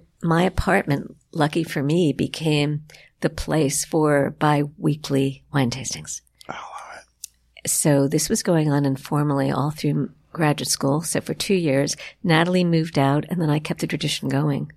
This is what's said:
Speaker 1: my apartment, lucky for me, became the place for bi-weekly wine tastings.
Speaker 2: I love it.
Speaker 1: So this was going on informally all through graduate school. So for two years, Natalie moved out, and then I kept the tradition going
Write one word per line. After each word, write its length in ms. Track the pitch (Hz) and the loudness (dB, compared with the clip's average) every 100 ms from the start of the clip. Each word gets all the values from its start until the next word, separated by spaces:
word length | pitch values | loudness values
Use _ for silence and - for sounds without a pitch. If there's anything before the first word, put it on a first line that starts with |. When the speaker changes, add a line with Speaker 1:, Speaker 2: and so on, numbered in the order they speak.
| - _ | -10 _
Speaker 1:
my 200 | 170 165 | 0 2
apartment, 720 | 185 - - - - 143 117 - _ | 2 0 0 0 2 -2 -4 -16 _
lucky 320 | - 151 170 | -2 0 0
for 200 | 160 156 | -2 -2
me, 280 | 139 170 160 | 0 2 2
became 720 | 135 - - 156 147 147 151 - - - _ | 0 -4 -2 0 2 2 -2 -8 -20 -20 _
the 80 | 160 | -4
place 540 | 156 - 156 139 - - | -4 -2 0 0 -2 -2
for 460 | 165 151 143 139 147 | 0 4 2 2 0
bi-weekly 1040 | 151 147 147 - 156 151 - 139 139 135 _ | 2 2 0 -2 -2 -2 -2 0 0 -4 _
wine 200 | 143 123 | 0 0
tastings. 500 | 127 110 80 78 - - _ - | -2 -8 -8 -10 -14 -16 _ -16
Speaker 2:
I 60 | |
love 500 | - - - - - - _ - _ _ - | -14 -14 -16 -16 -18 -20 _ -18 _ _ -12
it. 60 | - | -4
Speaker 1:
So 380 | - 165 139 139 | 0 4 4 4
this 220 | 156 - | 2 0
was 140 | 220 | 0
going 280 | - 170 156 | 2 2 2
on 140 | 143 139 | 2 2
informally 640 | 135 - 147 147 139 135 | -2 -2 0 0 0 0
all 200 | - 147 | 0 -2
through 400 | 151 151 147 - - _ | -2 -2 0 -2 -8 _
graduate 360 | - 151 147 127 | -2 0 0 -2
school. 320 | - 135 151 | -2 0 0
So 200 | 165 - | -2 -4
for 120 | - | -4
two 220 | 156 - 190 | -4 0 0
years, 400 | 160 135 147 - - - | 2 2 0 -4 -12 -6
Natalie 400 | 175 160 170 180 | 2 2 4 2
moved 340 | 175 165 160 151 | 4 2 2 2
out, 280 | 139 147 147 | 2 2 0
and 120 | 175 | -2
then 80 | 156 | 0
I 100 | 147 | 0
kept 200 | 151 160 | -2 -4
the 60 | 156 | -4
tradition 420 | 147 147 - 139 | -2 -4 -4 -2
going 420 | 135 147 143 151 | 0 0 -2 -6